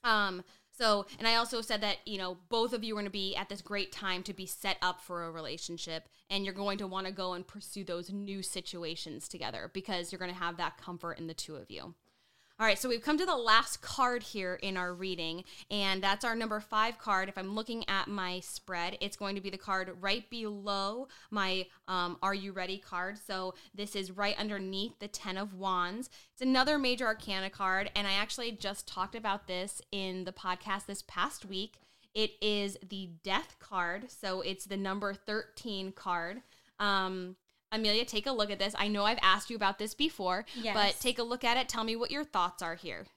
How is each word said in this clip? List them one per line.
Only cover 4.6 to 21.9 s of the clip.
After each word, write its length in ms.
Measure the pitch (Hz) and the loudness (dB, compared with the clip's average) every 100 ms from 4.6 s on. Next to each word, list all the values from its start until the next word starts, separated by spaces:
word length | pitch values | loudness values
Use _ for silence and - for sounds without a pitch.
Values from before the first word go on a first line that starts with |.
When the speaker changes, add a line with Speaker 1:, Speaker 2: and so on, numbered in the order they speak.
| 196 190 | -2 2
Speaker 1:
up 200 | 185 180 | 0 -2
for 240 | - 175 | -6 -6
a 60 | 170 | -6
relationship, 760 | 165 151 165 - 170 - 160 - _ _ | -6 -6 -6 -8 -8 -6 -6 -8 _ _
and 140 | 196 | 0
you're 100 | 196 | 0
going 240 | 190 202 196 | 0 0 0
to 80 | 196 | -2
wanna 240 | 185 190 | -4 -4
go 200 | 190 185 | -4 -4
and 140 | 180 185 | -4 -8
pursue 360 | 208 - 202 | -12 -10 -10
those 260 | 185 175 180 | -6 -6 -4
new 320 | 202 202 196 | -6 -4 -6
situations 840 | 185 190 - 180 165 165 170 147 - | -4 -6 -6 -6 -6 -6 -8 -8 -10
together 420 | 180 107 - 98 | -6 -6 -6 -6
because 380 | 190 190 185 175 | -8 -4 -4 -4
you're 80 | 190 | -6
gonna 120 | 180 | -6
have 220 | 180 175 170 | -2 -4 -2
that 200 | 170 - | -4 -4
comfort 400 | - 175 170 - | -10 -8 -6 -6
in 80 | 165 | -8
the 80 | |
two 220 | 165 - 147 | -8 -8 -10
of 140 | - | -10
you. 240 | 82 - - _ _ _ _ _ - | -12 -12 -16 _ _ _ _ _ 0
All 60 | 220 | 4
right, 100 | 202 | 4
so 120 | 254 | 2
we've 120 | 233 | 0
come 120 | 277 302 | 2 2
to 60 | |
the 120 | 277 269 | 4 2
last 460 | 233 220 226 - | 8 8 8 -4
card 380 | - - 247 240 | -6 2 4 4
here 360 | 233 214 185 180 | -2 -4 -2 -2
in 200 | 196 190 | -2 0
our 160 | 180 | -2
reading, 520 | 175 190 175 160 165 185 - - | -2 -4 -2 -2 -4 -10 -18 -4
and 320 | 208 196 190 | 2 2 4
that's 220 | 196 208 | 4 4
our 100 | 240 | 2
number 240 | 226 226 214 | 0 0 -2
five 400 | 214 214 226 233 | 0 4 4 2
card. 300 | 226 190 196 | 2 2 2
If 100 | 196 | -4
I'm 160 | 190 | -4
looking 340 | 214 220 226 - | -2 -2 -4 0
at 200 | 196 - | 0 0
my 320 | 202 185 180 | -2 -2 -4
spread, 580 | - - - 180 175 196 | -6 -12 -6 -2 -2 -2
it's 160 | 202 - | -6 -2
going 200 | 202 196 | -4 -2
to 40 | |
be 80 | 190 | -4
the 80 | 190 | -8
card 400 | - 190 185 185 | 0 0 0 -2
right 280 | 196 220 220 | 0 0 0
below 760 | 233 220 208 202 196 196 226 262 - - | -6 -4 -4 -2 0 0 -2 -8 -12 -4
my, 380 | 208 190 185 185 - | 0 2 2 -2 -10
um, 320 | - | -2